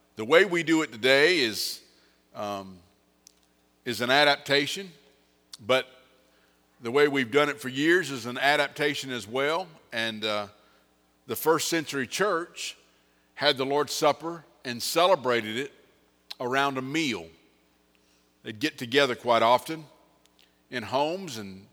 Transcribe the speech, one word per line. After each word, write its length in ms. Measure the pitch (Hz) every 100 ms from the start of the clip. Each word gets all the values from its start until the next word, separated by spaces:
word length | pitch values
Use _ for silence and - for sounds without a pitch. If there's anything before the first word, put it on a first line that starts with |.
| _ -
the 100 | 110
way 200 | 165 202
we 180 | 175
do 180 | 160 160
it 100 | 151
today 500 | 117 127 135 160 175
is, 400 | 117 95 - - - _ _ _ _ 120
um, 440 | 104 101 95 90 90 _ _ _ _ _ _ _ _ _ 127
is 160 | 107
an 80 | 123
adaptation, 800 | 143 147 139 - 143 143 190 190 156 _ _ _ _ _ -
but 220 | 110 127 123 - _ _ _ _ _ _ _ _
the 80 | 117
way 180 | 135 147
we've 220 | 139 117
done 180 | 139 147
it 120 | -
for 80 | 127
years 400 | 131 156 180 143
is 160 | 131 117
an 140 | 127
adaptation 720 | 135 147 139 - 151 139 135
as 160 | 123 101
well. 400 | 127 143 170 175 - _
And, 320 | 117 113 107 107
uh, 220 | 104 98 - _ _ _ _ _ _ -
the 80 | 110
first 320 | 156 160 -
century 400 | 165 143 139 120
church 680 | - 202 165 - - - - _ _ _ _ _ -
had 220 | 147 135
the 80 | 135
Lord's 260 | 143 139
Supper 500 | - 151 139 165 165 - _
and 160 | 127 117
celebrated 800 | - 165 180 175 127 117 107 113
it 160 | 143 - _ _ _ _ - -
around 380 | 123 135 139 131
a 60 |
meal. 420 | 131 160 151 98 82 - _ _ _ _ _ _ _ _ _ _
They'd 160 | 113 110
get 180 | 147 143
together 380 | 120 135 135 113
quite 260 | 120 113
often 440 | 113 123 - 160 143 _ _ _ _ _ _ _ _
in 140 | 131
homes, 560 | 104 131 151 185 185 110
and 260 | 98 95 104